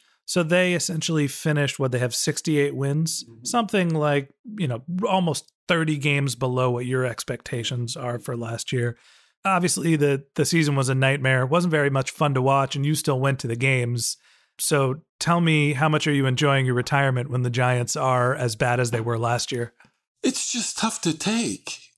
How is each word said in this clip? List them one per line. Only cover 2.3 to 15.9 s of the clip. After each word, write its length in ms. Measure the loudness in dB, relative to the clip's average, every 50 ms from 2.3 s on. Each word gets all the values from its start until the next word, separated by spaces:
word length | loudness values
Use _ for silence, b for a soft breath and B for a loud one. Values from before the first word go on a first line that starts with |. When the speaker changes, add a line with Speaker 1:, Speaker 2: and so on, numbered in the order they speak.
| -2 -2 -2 0 2 2 2 0 -2
Speaker 1:
wins? 480 | -2 -2 -2 0 0 0 -2 -4 -8
Speaker 2:
Mm-hmm. 220 | -10 -14 -20 -12 -8
Speaker 1:
Something 500 | -2 -2 -2 -2 0 0 0 2 2 0
like, 360 | 0 2 2 2 0 -2 -4 _ _ _ -14 -6 -4
you 80 | -4
know, 160 | -4 -4 -6 -6 -6 -4 -4 0
almost 460 | 0 2 2 2 0 -2 -4 -8 _ _ _ _ 0
thirty 280 | 0 2 2 0 0
games 380 | 0 0 0 2 2 0 -2 -2
below 380 | -2 -2 -2 0 2 2 2
what 140 | 0 -2 -2
your 180 | -2 -2 0 -2
expectations 920 | -2 -4 -6 -8 -8 -10 -10 _ -8 -8 -6 -4 -4 -4 -4 -6 -6 -8
are 220 | -8 -6 -6 -6 -6
for 180 | -6 -8 -8
last 360 | -6 -6 -6 -6 -8 -6 -4
year. 240 | -2 0 0 -2 -4 b b b b b b b b b -2
Obviously, 500 | 0 2 2 2 2 0 0 2 2 4
the, 300 | 4 4 2 2 0 -2 _ _
the 100 | -2 0
season 300 | 2 4 2 4 4 2
was 140 | 2 2 2
a 60 | 2
nightmare. 480 | 2 2 2 2 2 2 2 2 2
It 80 | 2 2
wasn't 220 | 2 2 2 2
very 180 | 2 2 2 2
much 200 | 2 0 -2 -2
fun 240 | -2 0 0 2 2
to 80 | 2
watch, 320 | 2 4 4 2 2 0 -2
and 100 | -2 0
you 120 | 0 0
still 240 | 0 0 0 0 2
went 180 | 2 0 0 0
to 60 | -2
the 80 | -6 -2
games. 640 | 0 2 2 2 2 0 -2 -2 -2 -4 -4 -6 b b b b b b b b b
So 420 | -2 0 2 2 2 0 -2 -4 _ _ _ _
tell 220 | 0 0 2 4
me, 320 | 4 4 4 4 2 2
how 160 | 2 0 2
much 180 | 2